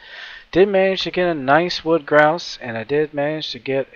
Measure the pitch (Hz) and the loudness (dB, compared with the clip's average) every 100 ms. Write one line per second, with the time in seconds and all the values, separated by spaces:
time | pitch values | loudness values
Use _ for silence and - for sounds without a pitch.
0 | - - - - - 165 202 190 190 185 | -20 -20 -20 -20 -2 2 2 4 2 0
1 | 170 180 180 156 131 151 175 - 160 165 | -4 -2 -2 0 2 2 2 -4 0 0
2 | 143 147 151 170 - - - 113 107 147 | 2 4 4 2 -6 -12 -10 -8 -4 -2
3 | 151 143 147 156 - 123 135 135 127 | -2 -4 -4 -4 -8 -10 -4 -4 -4